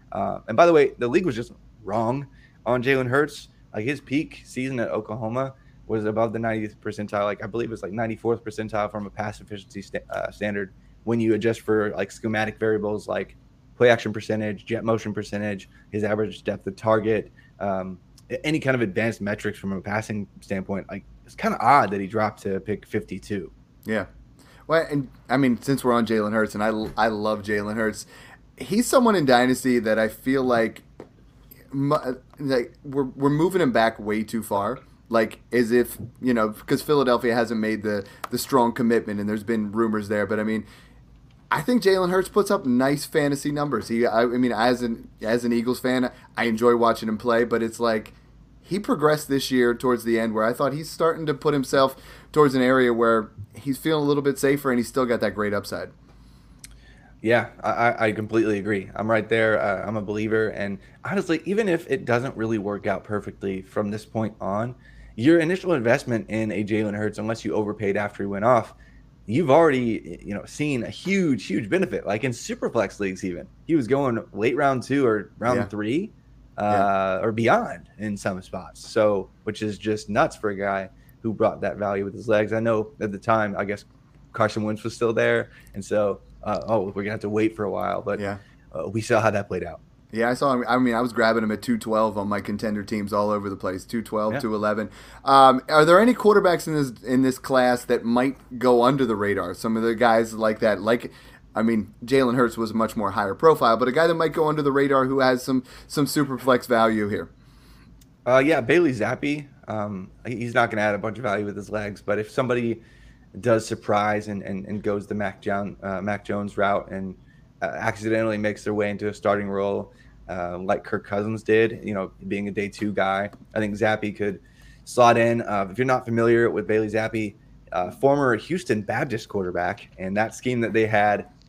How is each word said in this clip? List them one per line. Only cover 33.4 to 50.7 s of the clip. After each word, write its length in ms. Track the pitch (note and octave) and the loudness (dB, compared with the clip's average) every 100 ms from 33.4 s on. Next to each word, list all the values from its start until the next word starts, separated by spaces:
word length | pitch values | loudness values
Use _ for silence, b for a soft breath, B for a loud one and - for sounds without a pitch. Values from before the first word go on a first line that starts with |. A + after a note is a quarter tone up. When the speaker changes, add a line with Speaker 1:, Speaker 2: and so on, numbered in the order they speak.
| F3 F#3 | 2 2
Speaker 2:
him 100 | D3+ | 2
back 280 | A#2 A2+ A2 | 4 2 0
way 240 | G#2 G#2+ | -4 -4
too 180 | A2 A#2 | -2 -4
far. 380 | G#2 G2+ G2+ C3 - - - | -2 -2 -2 -6 -12 -20 -2
Like, 340 | A2+ A2 - _ | 2 2 -2 _
as 200 | A#2+ A#2 | 0 4
if, 280 | B2 A#2+ - G2 - | 2 2 -4 -14 -6
you 140 | B2+ | 0
know, 160 | A#2+ G#2+ | 2 0
'cause 320 | G#2+ - C#3 | -2 -2 -2
Philadelphia 540 | - D3 B2+ A#2+ A#2+ A#2+ | 2 2 4 2 2 2
hasn't 260 | A2+ A2+ | 0 0
made 220 | G#2+ G#2+ | -2 -2
the, 240 | G#2+ G#2 G2 B - | -2 -4 -6 B -8
the 80 | A#2+ | -6
strong 320 | - C3+ A#2+ | 0 2 2
commitment, 480 | A2+ A#2 A2+ G#2+ G#2 | 2 2 2 0 -4
and 100 | G#2 | -4
there's 140 | G#2+ | -4
been 280 | G#2 A2+ G#2 | -2 -2 -2
rumors 360 | G#2+ A2+ G#2+ G2+ | 0 0 0 -2
there. 180 | G#2 G2+ | -2 0
But, 140 | G#2+ | -2
I 40 | |
mean, 220 | G#2+ A2 G#2 B B B - - - - - | -2 -4 -6 B B B -20 -20 -20 -20 -6
I 100 | C3 | -4
think 220 | D#3 B3 | 0 2
Jalen 260 | F#3 F#3+ F3+ | 4 4 4
Hurts 180 | F#3 F#3 | 2 2
puts 220 | G#3 G3+ | 2 2
up 160 | G3+ C3 | 2 2
nice 400 | B2 C3+ C#3+ - | 2 2 0 0
fantasy 460 | D#3+ C#3+ C#3+ D3 | 0 2 0 -2
numbers. 360 | D3 D3 A#2 - | -2 -2 -2 -2
He, 160 | A#2 | 0
I, 200 | A#2 A2 | 2 4
I 20 | A#2+ | 2
mean, 260 | B2 B2+ | 2 2
as 300 | G#2+ B2 A#2+ | 2 2 2
an, 280 | A#2+ A#2 - - | -2 -6 -10 -8
as 240 | G#2+ A#2+ A#2+ | -2 0 2
an 80 | |
Eagles 260 | A#2+ A#2 A#2+ | 0 0 -2
fan, 320 | B2+ B2+ B2 B B - | 0 0 -2 B B -4
I 100 | A#2 | -2
enjoy 300 | A2 A#2+ A#2+ | 2 4 6
watching 320 | A#2 A2+ A2 | 4 2 -2
him 120 | G#2+ | -4
play, 240 | A#2+ A#2 | 0 2
but 180 | A#2+ A2+ | 2 0
it's 180 | A2+ A2+ | -2 -2
like 340 | A#2 A2 A2 b b b - - | -2 -2 -6 b b b -20 -20
he 180 | - F#3 | -8 -6
progressed 500 | - - D3+ D3+ - | -2 2 2 2 0
this 220 | C#3 C3 | -2 0
year 240 | B2+ A#2+ A#2 | 2 2 2
towards 300 | B2+ A#2+ A2+ | 0 0 0
the 140 | A2+ | 0
end 140 | A2+ | 0
where 100 | A2 | 0
I 100 | A2 | 0
thought 200 | B2 D#3+ | 0 -2